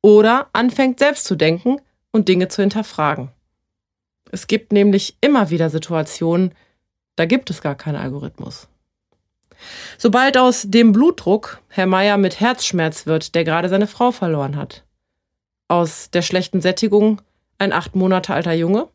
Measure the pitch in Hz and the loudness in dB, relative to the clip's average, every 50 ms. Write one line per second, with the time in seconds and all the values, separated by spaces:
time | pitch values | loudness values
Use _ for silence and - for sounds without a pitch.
0 | - 226 208 214 214 220 233 269 285 _ _ - 233 254 240 - 269 262 247 - | 8 8 6 8 6 4 2 0 -2 _ _ -2 -2 0 0 0 0 0 2 2
1 | 277 294 285 - - - 190 156 156 156 165 175 - 240 269 285 _ _ _ _ | 0 0 0 -2 -4 -4 -2 0 0 0 0 0 -2 -2 -2 -2 _ _ _ _
2 | _ _ - 220 196 - 190 180 185 185 - - 196 202 - 220 208 - - - | _ _ -2 0 2 2 2 2 0 -2 -2 -2 -2 0 0 -2 -6 -6 -4 -2
3 | 151 147 151 143 127 135 _ _ _ _ _ _ _ _ _ _ _ _ _ _ | -2 -2 -2 -4 -8 -12 _ _ _ _ _ _ _ _ _ _ _ _ _ _
4 | _ _ _ _ _ _ - 190 - - 262 214 - _ 208 202 202 208 196 196 | _ _ _ _ _ _ -12 -12 -4 -2 -4 -4 -2 _ 2 4 4 4 4 2
5 | 196 - _ _ - 285 294 254 202 156 165 165 165 160 147 160 - - 170 160 | 0 -4 _ _ 0 2 2 2 2 0 0 -2 -2 -2 -2 -4 -6 -4 -4 -4
6 | 151 156 - - 165 165 170 175 190 180 - _ _ _ _ _ _ _ _ _ | -4 -6 -6 -4 -2 0 0 0 0 -2 -4 _ _ _ _ _ _ _ _ _
7 | _ _ _ - 165 170 240 262 - - 175 - - 151 143 - - 156 147 143 | _ _ _ -4 -2 0 0 -2 -2 -6 -12 -8 -6 -8 -8 -6 -8 -8 -8 -6
8 | - 131 131 143 143 123 _ - 139 127 127 - - _ _ _ _ _ _ _ | -8 -8 -10 -10 -12 -14 _ -16 -16 -16 -16 -20 -20 _ _ _ _ _ _ _
9 | _ _ _ _ _ _ _ _ _ _ _ _ - - - - - - - _ | _ _ _ _ _ _ _ _ _ _ _ _ -20 -20 -20 -18 -20 -20 -16 _
10 | - 233 202 247 262 269 269 254 254 254 247 - - 202 190 233 233 226 196 220 | 0 2 2 4 2 2 4 4 4 4 2 0 -4 0 2 4 6 6 6 6
11 | 277 339 349 - - - 196 214 - - - - _ _ - - 185 190 185 185 | 4 2 2 0 -2 -2 -2 -2 -2 -10 -18 -20 _ _ -4 -2 0 0 2 2
12 | 196 208 208 202 196 180 - - 202 240 254 247 - - - 180 160 160 156 - | 2 2 2 2 0 0 0 0 -2 -2 0 -2 -4 -4 -2 -2 -2 -2 -4 -6
13 | - 151 160 160 151 - - 165 165 160 156 170 170 180 185 196 208 208 - - | -4 -4 -4 -4 -4 -4 -4 -2 -2 0 -2 -2 -2 -2 0 0 -2 -2 -2 -2
14 | 240 247 240 - 196 170 160 147 139 139 143 151 151 - - - _ _ _ _ | 0 0 0 -2 -4 -4 -2 -4 -4 -6 -6 -8 -10 -10 -14 -20 _ _ _ _
15 | _ _ _ _ _ _ _ _ _ _ _ _ _ _ 175 175 170 160 160 - | _ _ _ _ _ _ _ _ _ _ _ _ _ _ 0 0 0 -2 -4 -12
16 | - - - 175 165 - - 185 180 - - 190 156 180 185 - - 214 202 214 | -14 -4 -4 -4 -2 0 -2 -4 -4 -2 -4 -2 0 0 -2 0 0 2 4 4
17 | 214 220 214 202 _ _ _ _ _ _ _ _ 196 196 - 165 170 - - 190 | 4 4 0 -2 _ _ _ _ _ _ _ _ -4 -2 -2 -4 -4 -4 -2 0
18 | 185 185 190 185 185 - - 147 170 170 165 165 165 170 196 220 320 - | 0 2 2 0 0 -2 -4 -4 -2 -2 -2 -2 0 0 0 -2 -2 -6